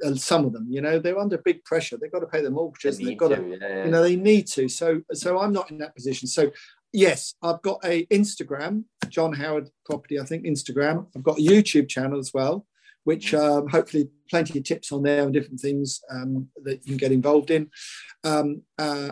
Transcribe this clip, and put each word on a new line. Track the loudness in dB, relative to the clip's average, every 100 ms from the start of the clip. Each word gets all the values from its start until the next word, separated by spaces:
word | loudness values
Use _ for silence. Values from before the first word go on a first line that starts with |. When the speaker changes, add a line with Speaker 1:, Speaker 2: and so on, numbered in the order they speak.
Speaker 1:
and | -4 -4
some | 2 2 2
of |
them, | -2 -6
you | -4
know, | 0 0
they're | 0 0
under | -2 0
big | 0 -2 -2
pressure. | -4 -2 -8
They've | -8
gotta | -6 -4
pay | -2
their | -2
mortgages. | -2 -4 -4 -4 -2
Speaker 2:
They | -4
Speaker 1:
They've |
Speaker 2:
need | 0
Speaker 1:
gotta, | 2 2
Speaker 2:
to, | -2
yeah, | -8
yeah. | -6 -4 0
Speaker 1:
you |
know, | 4
they | 4 4
need | 6 6 4
to. | -2 -2
So, | 0 0 0 -4
so | -6 -2 0
I'm | 0
not | -2 -4
in | -10
that | -14
position. | -10 -6 -6 -4
So, | 0 0 0 -16 _ _
yes, | 4 4 4 -4 -6
I've | -4 -2
got | -4 -4
a | -2 -2 2
Instagram, | 2 2 -2 -8 -6 -4 -6 -8 _ -6
John | -2 -2
Howard | -2 -4 -4 -6 _ -10
Property, | -10 -6 -8
I |
think, | -6 -6 -4
Instagram. | -4 -4 0 0 0 -6
I've | -4
got | -2 2
a |
YouTube | 6 8 8 4 2
channel | -2 -2 -4
as | -4
well, | -2 0 -2 -6 _ _ _
which, | -2 -2 0
Speaker 2:
Mm-hmm. | 2 4 2
Speaker 1:
um, | 2
hopefully | 0 2 0 0 _ _
plenty | 0 0 -2
of |
tips | -4 -6 -4
on | -2
there | 2 2
and | 2
different | 0 -2 -6
things, | -4 -2 -4 -6 -12
um, | -10 -4 -4 -6 -12
that | -8 -8 -6
you |
can | -2
get | 2
involved | 4 4 4 4
in. | 0 0 -10 -18 -18 -20 -8
Um, | -2 0 -2 -6 -10 -6
uh, | -4 -4 -6